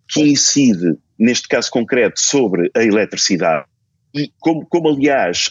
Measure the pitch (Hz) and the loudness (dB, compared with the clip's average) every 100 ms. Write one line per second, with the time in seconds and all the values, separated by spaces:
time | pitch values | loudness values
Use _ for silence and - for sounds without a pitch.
0 | - 151 151 143 - 143 131 90 87 76 | -6 0 2 2 0 2 2 2 0 -2
1 | _ - 113 117 - 127 - 127 110 127 | _ 0 0 0 -2 -2 -2 -4 0 0
2 | 101 - - 143 113 90 120 117 113 104 | 0 0 0 0 0 0 0 0 2 2
3 | 95 95 - 90 87 76 - _ _ _ | 0 -4 -2 0 0 -2 -6 _ _ _
4 | _ 143 147 _ 160 160 - 170 160 143 | _ -8 -8 _ -4 -4 -2 -2 0 0
5 | 143 135 90 87 - | 0 0 0 -2 -4